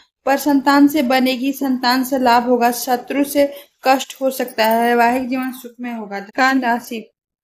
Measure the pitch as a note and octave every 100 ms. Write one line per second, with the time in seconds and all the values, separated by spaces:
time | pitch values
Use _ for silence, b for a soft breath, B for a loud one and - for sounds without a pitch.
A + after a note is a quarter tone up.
0 | B _ - C4+ D4 C#4 C#4 C#4+ C#4+ D4+
1 | B3 C4 B3+ B3 C4+ C4+ C#4 B3+ B3 C4
2 | B3+ C4+ B3 A#3+ A#3+ B3 A#3+ A#3+ C4+ B3
3 | - C#4 C#4+ C#4+ C#4+ B B _ C4 C4+
4 | - - C4+ C4 B3 - A3 A3+ A#3 A#3+
5 | A#3 C4 B3 C4 B3+ B3 A#3 - B3 A#3
6 | G3+ G3+ G3 - C4 C4 A#3+ A#3 - A3+
7 | - _ _ _